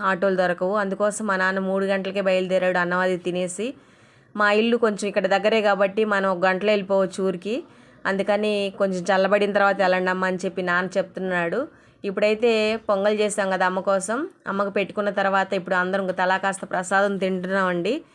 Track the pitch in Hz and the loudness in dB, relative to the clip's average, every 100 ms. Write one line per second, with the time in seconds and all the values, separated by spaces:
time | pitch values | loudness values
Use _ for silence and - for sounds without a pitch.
0 | 196 185 196 185 180 175 185 214 196 190 | -2 0 0 2 0 0 0 0 -2 0
1 | 208 202 214 190 185 190 190 196 196 196 | -2 -2 -2 0 0 0 -2 -2 0 -2
2 | 190 196 190 185 185 185 185 180 175 180 | -2 -2 0 0 2 0 2 0 0 0
3 | 185 180 180 175 180 180 233 277 - - | 0 0 -2 -4 -4 -6 -8 -10 -20 -20
4 | - _ _ 208 208 214 233 233 226 196 | -20 _ _ 0 2 4 2 2 2 0
5 | 208 196 190 196 208 220 208 196 202 202 | -2 -2 2 2 2 2 2 2 2 2
6 | 214 196 190 175 185 185 208 208 190 196 | 0 2 0 2 0 2 2 0 2 0
7 | 185 185 190 180 196 254 311 - - - | 0 -2 -4 -4 -6 -8 -8 -20 -20 -8
8 | - 196 196 208 214 208 196 196 196 185 | -4 -2 0 0 0 0 -2 -2 -2 -2
9 | 180 190 190 202 202 202 196 196 185 185 | 0 2 4 2 2 2 2 4 2 2
10 | 185 185 185 185 190 185 180 175 185 190 | 0 0 -2 -2 -4 -4 -2 0 0 -2
11 | 180 - 185 180 170 196 311 - - _ | -4 -6 -4 -2 -2 -4 -6 -12 -20 _
12 | 202 196 208 214 233 220 214 220 - 196 | -6 0 0 2 2 2 2 -2 -2 0
13 | 208 214 208 208 190 185 185 185 190 196 | 2 2 0 0 -2 2 0 0 0 0
14 | 190 240 339 - - 196 202 208 185 - | 0 -4 -6 -10 -8 -4 -2 0 -2 -2
15 | 202 196 196 190 190 196 180 185 180 196 | -4 0 2 2 0 -2 -2 0 0 0
16 | 190 185 185 190 196 190 185 180 180 196 | -2 0 0 0 -2 -4 -6 -6 0 2
17 | 202 196 190 185 185 196 185 175 180 302 | 2 0 -2 -2 -2 0 0 0 -2 -4
18 | - | -8